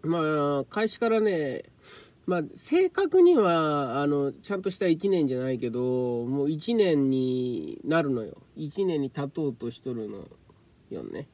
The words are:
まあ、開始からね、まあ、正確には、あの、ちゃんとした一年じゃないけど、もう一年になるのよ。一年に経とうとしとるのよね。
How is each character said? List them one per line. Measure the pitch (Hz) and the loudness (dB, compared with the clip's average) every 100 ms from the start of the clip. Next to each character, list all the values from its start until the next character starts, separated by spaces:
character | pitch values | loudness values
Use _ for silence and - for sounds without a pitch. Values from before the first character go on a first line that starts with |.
ま | 151 170 156 151 143 143 | -2 0 0 0 0 -2
あ、 | 135 | -2
開 | 208 220 | -2 -2
始 | - | 0
か | 233 | 0
ら | 220 | 2
ね、 | 214 180 143 127 - _ - - - _ - | 2 0 -2 -6 -12 _ -20 -20 -20 _ -2
ま | 180 | -2
あ、 | 143 - | -2 -10
正 | - 330 370 | 0 2 2
確 | - 392 370 | 0 2 6
に | 349 330 | 8 8
は、 | 196 170 156 147 139 139 | 6 4 2 0 0 0
あ | 143 | 0
の、 | 143 139 | 2 0
ち | 135 - | -4 -6
ゃ | 196 | -4
ん | |
と | 190 | -4
し | 185 | -2
た | 185 | 0
一 | 165 196 | 2 2
年 | 185 143 | 2 2
じ | 127 | 0
ゃ | |
な | 131 | -2
い | 127 | -2
け | 120 | -2
ど、 | 117 123 127 123 120 120 | -2 0 0 0 -2 -2
も | 139 | -2
う | 143 | 0
一 | 156 185 233 | -2 -2 2
年 | 196 151 135 | 4 4 2
に | 131 131 127 127 113 78 - | 2 0 -2 -2 -4 -8 -10
な | - 160 | -2 0
る | 147 | 0
の | 123 | -2
よ。 | 107 - - - | -6 -12 -20 -12
一 | 151 170 190 | -10 -4 -2
年 | 160 | -2
に | 135 | -4
経 | 123 139 | -6 -8
と | 151 151 | -4 -6
う | |
と | 113 120 | -4 -10
し | 113 | -10
と | 131 | -10
る | 120 104 | -8 -8
の | 101 - - _ - _ _ _ | -12 -16 -20 _ -20 _ _ _
よ | 87 | -12
ね。 | 55 - 147 | -10 -12 -12